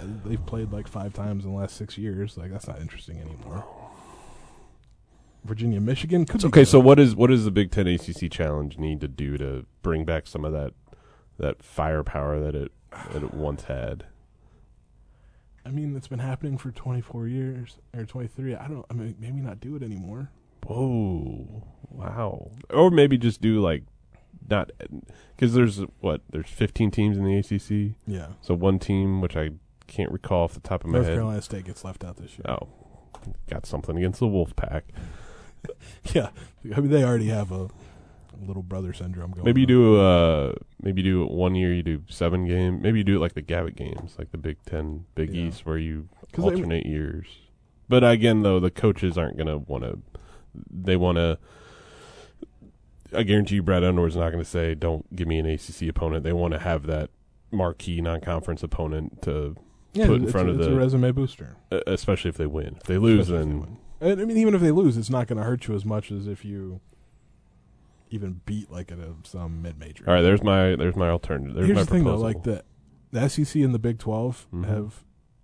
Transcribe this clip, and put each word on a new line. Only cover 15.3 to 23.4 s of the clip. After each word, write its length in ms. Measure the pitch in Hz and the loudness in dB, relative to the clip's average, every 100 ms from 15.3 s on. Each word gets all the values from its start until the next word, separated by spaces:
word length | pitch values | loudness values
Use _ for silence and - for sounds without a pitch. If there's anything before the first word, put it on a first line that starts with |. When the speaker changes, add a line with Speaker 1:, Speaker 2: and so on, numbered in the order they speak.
| _ _ _ 127 | _ _ _ -10
Speaker 1:
I 40 | |
mean, 260 | 143 147 139 | -8 -6 -8
it's 120 | - | -10
been 100 | 123 | -8
happening 400 | 131 131 147 135 | -6 -6 -6 -8
for 120 | 135 | -8
twenty-four 560 | 117 - 123 117 120 117 | -10 -6 -6 -6 -8 -6
years, 500 | 127 131 127 120 - _ 117 | -4 -6 -8 -12 -18 _ -12
or 80 | |
twenty-three. 500 | 110 127 117 - 131 | -10 -10 -10 -8 -8
I 140 | 117 135 | -8 -10
don't, 160 | 151 - | -12 -10
I 40 | |
mean, 220 | 120 113 98 | -10 -8 -10
maybe 220 | 113 139 | -10 -8
not 200 | 131 104 | -8 -10
do 160 | 120 147 | -12 -10
it 60 | |
anymore. 480 | 120 98 92 113 139 - _ - - | -10 -10 -10 -12 -14 -16 _ -16 -8
Speaker 2:
Whoa. 1000 | 110 131 117 101 87 69 - 82 107 - - - | -4 -2 0 0 -2 -6 -10 -12 -14 -18 -20 -20
Wow. 600 | - 90 113 110 - - 113 - | -12 -10 -6 -6 -8 -14 -18 -2
Or 200 | 139 175 | 6 8
maybe 260 | 170 143 131 | 8 6 6
just 240 | 117 107 | 2 0